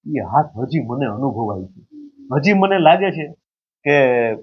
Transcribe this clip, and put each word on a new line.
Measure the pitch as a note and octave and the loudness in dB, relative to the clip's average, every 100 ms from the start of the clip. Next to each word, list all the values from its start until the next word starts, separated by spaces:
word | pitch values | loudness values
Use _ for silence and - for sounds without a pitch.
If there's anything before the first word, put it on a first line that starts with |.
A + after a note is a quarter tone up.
| D3+ C#3+ | -6 -6
એ | |
હાથ | F#2 C3 D3+ G#2+ | -2 -2 -2 -6
હજી | C3 D3+ | -6 -4
મને | A#2 B2 C3 | -4 -4 -4
અનુભવાય | G#2 C3+ A#2 A2 F#2+ F#2+ | -4 -4 -4 -6 -6 -10
છે. | - _ - - _ - C3+ | -16 _ -20 -20 _ -4 0
હજી | D#3+ | 2
મને | G3 G3 G3 | 2 2 4
લાગે | D#3 F3+ G3 | 6 6 2
છે | E3 D#3 - _ _ _ _ | -4 -10 -14 _ _ _ _
કે | C#3+ D3 C3 B2 A2+ A2 | 0 4 4 2 0 -4